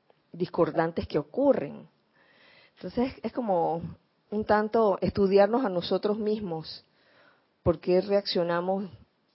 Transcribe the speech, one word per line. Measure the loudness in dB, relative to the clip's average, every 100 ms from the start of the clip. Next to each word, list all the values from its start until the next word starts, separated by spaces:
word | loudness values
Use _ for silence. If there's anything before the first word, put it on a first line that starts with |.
| _ _ _
discordantes | -8 -4 0 0 0 -2 -4 -4
que | -4
ocurren. | -4 0 2 2 -2 -12 -20 _ _ _ _ _ _ _ _ _
Entonces | -8 -4 -4 -4
es | -8
como | -4 -2 0 0 -2 -6 -14 _ _ _
un | -4 0
tanto | 2 2 2 2 2
estudiarnos | -2 0 4 6 6 4
a | 0
nosotros | -2 -2 -2 -2 -2
mismos, | -4 -4 -6 -8 -10 -18 _ _ _ _ _ _ _ _
por | 0 0
qué | 2 0
reaccionamos | 2 0 0 -2 -2 -2 -2 -4 -6 -14 _ _ _